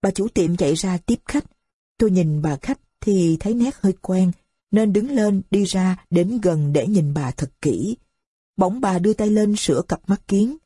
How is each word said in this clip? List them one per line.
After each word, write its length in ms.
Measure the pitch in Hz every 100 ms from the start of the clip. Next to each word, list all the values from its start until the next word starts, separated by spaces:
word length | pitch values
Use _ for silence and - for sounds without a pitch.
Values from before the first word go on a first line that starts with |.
Bà 80 | 196
chủ 180 | 190 208
tiệm 280 | - 165 175
chạy 180 | 147
ra 240 | 160 190 180
tiếp 220 | - 233
khách. 200 | - 285 - _ _ _ _ _
Tôi 120 | 220
nhìn 320 | 185 165 151
bà 140 | 151 139
khách 240 | - 269 _ _
thì 360 | - 196 170 165
thấy 140 | 202
nét 220 | 240 240 -
hơi 120 | 190
quen, 400 | 185 - 185 185 - _ _ _
nên 220 | 208 220
đứng 180 | 202 247
lên 320 | 277 208 196 -
đi 140 | 196
ra 400 | 196 190 185 185 _
đến 300 | 175 180 240
gần 300 | 196 160 147
để 140 | 147 127
nhìn 280 | 208 151
bà 160 | 143 135
thật 200 | - 139 _
kỹ. 360 | 151 92 156 233 _ _ _ _ _ -
Bỗng 240 | 185 233
bà 180 | 220 185
đưa 140 | 185
tay 180 | 214 214
lên 260 | 214 208 208
sửa 260 | - 131
cặp 180 | - - -
mắt 220 | 196 -
kiếng. 280 | 196 226 311